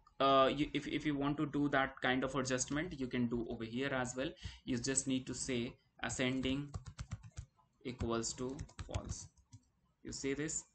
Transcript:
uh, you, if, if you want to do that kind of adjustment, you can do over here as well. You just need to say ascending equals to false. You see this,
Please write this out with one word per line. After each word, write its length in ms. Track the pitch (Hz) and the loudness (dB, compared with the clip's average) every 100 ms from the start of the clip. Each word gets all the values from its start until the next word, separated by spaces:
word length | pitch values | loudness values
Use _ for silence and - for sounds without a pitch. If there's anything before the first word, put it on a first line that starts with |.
| - - | -12 2
uh, 300 | 135 135 131 139 | 6 8 8 6
you, 140 | 147 | 0
if, 140 | 147 - | -2 -2
if 180 | 147 151 | -2 0
you 100 | 143 | 2
want 220 | 143 147 | 2 0
to 80 | 151 | 0
do 200 | 143 143 | 2 4
that 300 | 143 131 - | 4 2 0
kind 220 | 131 127 | 2 2
of 100 | 131 139 | 2 0
adjustment, 640 | 127 127 - 147 180 147 | 2 0 0 -2 -2 -4
you 80 | 127 | -2
can 220 | 127 120 | 0 2
do 180 | 120 113 | 0 -2
over 160 | 117 113 | -4 -4
here 240 | 120 139 | -2 0
as 220 | 131 123 123 | 0 -2 -2
well. 140 | 151 - - - | -4 -4 -12 -10
You 140 | - 123 | -2 -2
just 300 | 135 131 - | 0 0 2
need 200 | 131 131 | 0 -2
to 60 | |
say 400 | 123 - 123 120 - _ - | -6 -2 -2 -2 -8 _ -4
ascending 680 | 120 117 127 131 131 135 143 - - - - - - - - _ _ _ | -4 0 0 2 0 0 -4 -8 -12 -12 -10 -10 -12 -16 -16 _ _ _
equals 500 | 135 123 120 113 113 | -10 -4 0 0 -2
to 240 | - 127 143 - - - | -4 -6 -6 -10 -10 -4
false. 400 | - - - - _ _ - _ _ _ _ | -4 -4 -8 -10 _ _ -20 _ _ _ _
You 100 | - | -12
see 200 | 117 135 | -4 -2
this, 300 | 139 156 - - | 0 -2 -4 -8